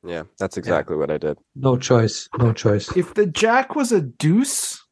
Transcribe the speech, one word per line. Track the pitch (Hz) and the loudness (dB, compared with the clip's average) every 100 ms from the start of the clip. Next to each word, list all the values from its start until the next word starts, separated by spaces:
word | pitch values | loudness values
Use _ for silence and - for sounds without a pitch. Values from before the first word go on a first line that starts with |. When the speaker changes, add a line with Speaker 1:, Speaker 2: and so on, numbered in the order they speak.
Speaker 1:
Yeah, | 87 85 78 _ | -8 -10 -10 _
that's | 95 - | -6 -6
Speaker 2:
Yeah. | |
Speaker 1:
exactly | 87 82 - 78 | -2 -2 -2 -4
what | 71 | -4
I | 76 | -2
did. | 76 73 _ 139 | -4 -6 _ -4
Speaker 2:
No | 131 127 | 0 0
choice. | - 120 113 - - 120 | 4 4 4 -2 -10 0
No | 120 | 0
choice. | 107 110 101 - 180 | 2 0 0 0 -2
Speaker 3:
If | 175 | -2
the | - 202 | 0 0
jack | - 220 247 269 | 2 2 2 0
was | 311 240 | -2 0
a | 214 | 0
deuce | 135 - 151 202 277 - - - _ | -2 -2 2 2 2 -2 -6 -8 _